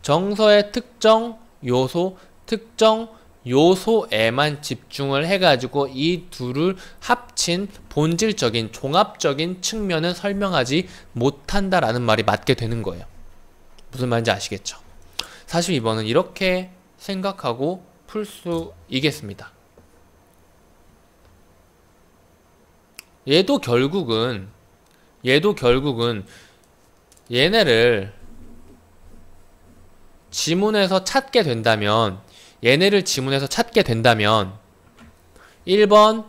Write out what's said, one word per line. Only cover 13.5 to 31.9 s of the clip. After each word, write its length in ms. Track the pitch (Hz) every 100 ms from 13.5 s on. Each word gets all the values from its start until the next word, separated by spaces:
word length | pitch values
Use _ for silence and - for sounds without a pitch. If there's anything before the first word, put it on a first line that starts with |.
| _ - - -
무슨 180 | 127 123
말인지 220 | 117 113
아시겠죠? 480 | 98 - 98 - - - - - - - - -
사십이 340 | 170 175 156
번은 260 | 113 110 110
이렇게 640 | 131 139 - 185 180 185 - _ _
생각하고 840 | - 190 196 190 135 113 143 185 - _ -
풀 180 | 214
수 480 | 208 - 175 165 165 - -
있겠습니다. 640 | 131 143 - 101 98 - _ _ _ _ _ _ _ _ _ _ _ _ _ _ _ _ _ _ _ _ _ _ _ _ _ _ _ _ _ _ _ _ _ _ - _ _ -
얘도 300 | 151 190 277
결국은 920 | - 120 135 190 135 110 120 110 98 _ _ _ _ _ _ _ 123
얘도 280 | 139 190
결국은 680 | 196 123 127 143 117 117 110 98 - - _ _ _ _ _ _ _ _
얘네를 800 | 120 156 226 175 113 120 110 98 - - - - - - - _ _ - - - - - _ - - - - - _ _
지문에서 720 | - - 175 208 214 190 190
찾게 380 | 185 269 262 247
된다면, 800 | 165 117 113 110 104